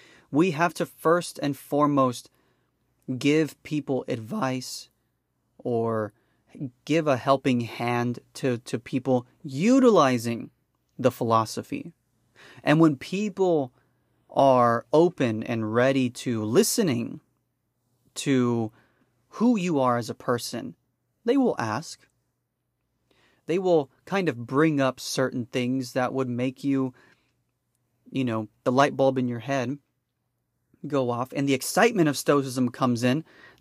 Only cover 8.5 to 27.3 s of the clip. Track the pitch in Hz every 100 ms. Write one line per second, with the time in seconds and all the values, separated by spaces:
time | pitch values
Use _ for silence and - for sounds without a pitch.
8.5 | 120 - 117 - 131 135 127 - _ 143
9.5 | 131 214 269 254 185 135 123 117 117 -
10.5 | _ _ _ _ - 120 - 117 113 110
11.5 | 110 - - 170 - _ _ _ _ -
12.5 | - 147 156 160 131 - 190 208 196 180
13.5 | 160 127 _ _ _ _ _ - - 139
14.5 | 127 120 117 - 151 175 - 123 107 107
15.5 | 117 107 117 131 135 123 - 135 113 107
16.5 | 147 226 - 180 120 117 156 _ _ _
17.5 | _ _ _ _ _ _ - 147 131 120
18.5 | 117 110 _ _ _ _ _ _ - 233
19.5 | 220 180 143 127 120 117 - - 120 -
20.5 | 117 - - _ _ _ _ 233 277 233
21.5 | - 113 113 - - _ _ _ _ _
22.5 | _ _ _ _ _ _ _ _ _ -
23.5 | 180 185 165 139 _ - 196 165 120 113
24.5 | 135 160 143 131 - - - 131 131 113
25.5 | 131 123 131 123 135 123 131 127 120 131
26.5 | 131 139 135 131 - _ _ _